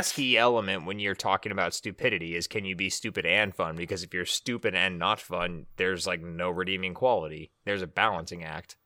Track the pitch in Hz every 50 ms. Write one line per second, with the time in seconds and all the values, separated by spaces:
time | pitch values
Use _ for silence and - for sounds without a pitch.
0 | 180 - - 151 139 127 123 113 117 123 120 113 104 95 95 92 78 90 98 104
1 | 101 101 95 - - 101 95 98 - 107 101 98 90 87 - - - 107 95 -
2 | - 127 110 87 82 82 85 85 82 - - 110 98 95 92 85 98 95 - -
3 | - 113 - 101 82 82 90 104 107 101 95 - 90 82 80 82 87 82 101 90
4 | 90 85 - 90 87 - - - - 123 120 113 - 110 90 87 90 95 90 85
5 | 85 98 110 - - - 87 87 87 87 87 78 65 - - - 92 92 95 87
6 | - 95 90 85 82 87 82 82 90 90 87 90 92 90 95 92 92 92 87 -
7 | 127 127 120 95 80 78 78 76 78 - _ _ _ 101 101 98 92 80 - 95
8 | 101 110 101 85 80 - 92 85 82 80 78 80 - - - - _